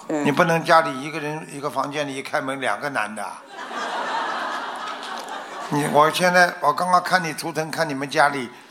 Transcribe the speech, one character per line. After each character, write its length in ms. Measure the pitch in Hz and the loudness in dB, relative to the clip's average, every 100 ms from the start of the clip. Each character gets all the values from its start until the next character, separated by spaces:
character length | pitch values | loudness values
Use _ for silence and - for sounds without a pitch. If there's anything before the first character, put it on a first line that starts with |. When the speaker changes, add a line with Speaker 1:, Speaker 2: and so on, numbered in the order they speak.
| - | -4
Speaker 1:
对。 160 | 156 | 0
Speaker 2:
你 80 | 143 | 2
不 140 | 139 | 4
能 180 | 175 165 | 4 4
家 200 | 165 165 | 6 6
里 200 | 160 131 | 6 -2
一 80 | 147 | -6
个 80 | 156 | -6
人 260 | 147 156 170 | -6 -6 -8
一 60 | 143 | -8
个 100 | 139 | -6
房 220 | 131 139 | -4 -2
间 160 | 147 143 | -2 -4
里 80 | |
一 80 | 135 | -6
开 180 | 135 151 | -4 -4
门 200 | 135 135 | -4 -2
两 180 | 127 104 | -2 -2
个 100 | 143 | -2
男 220 | 131 104 | -2 -4
的。 140 | 107 95 85 - - - - - - - - - - - | -4 -10 -12 -14 -14 -10 -8 -6 -6 -4 -4 -4 -4 -6
<laughs> 1160 | - - - - - - - - - - - - | -6 -8 -8 -10 -10 -10 -10 -10 -12 -12 -12 -6
你， 180 | 147 147 | -4 2
我 160 | 143 156 | 4 4
现 200 | 151 180 | 4 4
在， 220 | 180 175 - | 6 6 4
我 120 | 143 | 2
刚 200 | 147 180 | 2 4
刚 100 | 180 | 4
看 180 | 180 185 | 4 2
你 80 | 165 | 0
图 200 | 147 160 | -4 -4
腾， 160 | 151 160 | -4 -2
看 160 | 151 160 | -2 -2
你 40 | |
们 160 | 135 139 | -2 -2
家 200 | 151 143 | 4 4
里， 200 | 139 117 - - | 4 -6 -10 -20